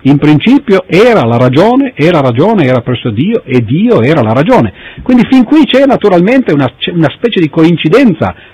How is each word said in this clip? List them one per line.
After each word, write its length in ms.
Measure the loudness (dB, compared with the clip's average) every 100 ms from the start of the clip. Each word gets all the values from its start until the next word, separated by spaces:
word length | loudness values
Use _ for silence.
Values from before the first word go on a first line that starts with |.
"In 160 | 0 2
principio 680 | 2 2 2 0 0 -2 0
era 380 | 0 2 2 0
la 120 | 0
ragione, 560 | 0 2 2 0 -2 -2
era 240 | 0 0
ragione, 460 | 0 0 0 0 0
era 160 | -2
presso 300 | -4 -6 -6
Dio 320 | -4 -4 -4 -2
e 160 | -4
Dio 400 | -2 -2 0 0
era 200 | 0 0
la 120 | 0
ragione". 400 | 0 0 0 0 -6 -20 -10
Quindi 220 | -2 0 2
fin 160 | 2 2
qui 180 | 2 2
c'è 200 | 2 0
naturalmente 680 | 0 0 0 2 0 0
una, 160 | -2 -2 -6
c'è 140 | -8
una 180 | -2 -2 -2
specie 240 | -4 -2
di 100 | -2
coincidenza 840 | 0 0 0 0 2 2 0 -4 -6 -18